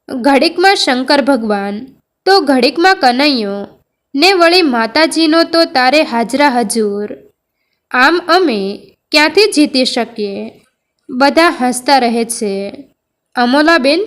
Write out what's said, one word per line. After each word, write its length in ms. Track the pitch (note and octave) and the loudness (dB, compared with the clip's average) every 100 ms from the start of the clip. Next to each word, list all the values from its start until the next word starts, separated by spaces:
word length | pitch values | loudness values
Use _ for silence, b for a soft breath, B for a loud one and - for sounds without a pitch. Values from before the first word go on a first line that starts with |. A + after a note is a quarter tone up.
| - | -12
ઘડીકમાં 640 | C4 C#4 C#4 E4 E4+ F#4+ G4 | -4 0 2 0 0 0 2
શંકર 460 | - B3+ C4 C#4+ | 0 -2 0 0
ભગવાન, 640 | B3 C4 A3 G3+ G3+ G#3 C4 _ _ _ - | 0 0 -2 -4 -6 -10 -14 _ _ _ 0
તો 140 | G4 | 2
ઘડીકમાં 560 | C#4 C4 B3+ D#4 F#4 F#4+ | 2 2 2 2 0 2
કનૈયો, 720 | B3+ B3 D4 B3+ G3+ G3+ G3+ _ _ _ _ C#4 | 2 2 0 0 -4 -6 -10 _ _ _ _ 0
ને 180 | F4 | 2
વળી 280 | F#4+ E4+ F#4 | 4 4 4
માતાજીનો 800 | D#4+ A#3+ A3+ D4 D#4 D#4 D#4+ E4 | 2 0 -2 0 0 0 2 2
તો 220 | E4 E4 E4 | 2 0 0
તારે 380 | C4 B3+ D4 | 0 2 2
હાજરા 460 | D#4 A#3 A3+ C4+ C#4+ | 0 -2 -2 0 0
હજુર. 680 | A#3+ A#3 A3+ G#3 G3+ G#3 - _ _ _ _ _ _ _ | 0 -2 -2 -4 -4 -8 -12 _ _ _ _ _ _ _
આમ 300 | B3+ C4+ E4+ E4+ | 0 2 0 0
અમે 640 | F4+ E4+ G#3+ G3 G#3 - _ _ | 0 2 -2 -4 -8 -14 _ _
ક્યાંથી 400 | D4+ D#4 G4 A4 | 0 2 2 2
જીતી 340 | D4 D4 C4 B3+ | 2 0 0 -2
શકીએ?" 760 | B3 A#3 A#3 G3+ G3+ A3 - _ _ _ _ - | -2 -6 -6 -8 -8 -12 -16 _ _ _ _ -10
બધા 440 | B3+ C#4 D#4+ E4+ D#4+ | -2 0 2 0 0
હસતા 360 | B3+ B3 - C4+ | -4 -4 0 0
રહે 280 | A#3+ A#3 A#3 | 2 -2 -4
છે. 640 | - G#3 G3 G3+ C#4 - _ _ _ _ - | -6 -6 -6 -8 -14 -20 _ _ _ _ -4
અમોલાબેન 720 | A#3+ C#4 D4+ E4+ C4 E4 | 0 2 2 2 2 -2